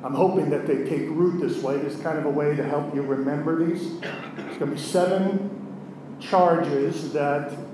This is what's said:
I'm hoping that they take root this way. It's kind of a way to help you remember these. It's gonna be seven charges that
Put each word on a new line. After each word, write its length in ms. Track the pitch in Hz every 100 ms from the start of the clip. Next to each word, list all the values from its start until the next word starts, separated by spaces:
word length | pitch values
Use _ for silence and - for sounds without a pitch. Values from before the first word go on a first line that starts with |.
I'm 100 | 131
hoping 360 | 139 185 190 147
that 180 | 147 -
they 160 | 135 135
take 240 | 151 -
root 300 | 156 180 170
this 220 | 143 -
way. 140 | 127 139
It's 260 | 143 -
kind 160 | 170 156
of 80 | 147
a 40 |
way 260 | 139 147 147
to 80 |
help 300 | 135 143 127
you 100 | 139
remember 640 | 135 135 135 151 156 160 170
these. 280 | - - - - - - - -
It's 80 | -
gonna 140 | 143
be 60 | -
seven 1400 | - 185 185 190 190 - - - - - - - - -
charges 920 | - 190 180 165 147 143 143 170 151
that 380 | 147 143 143 147 - -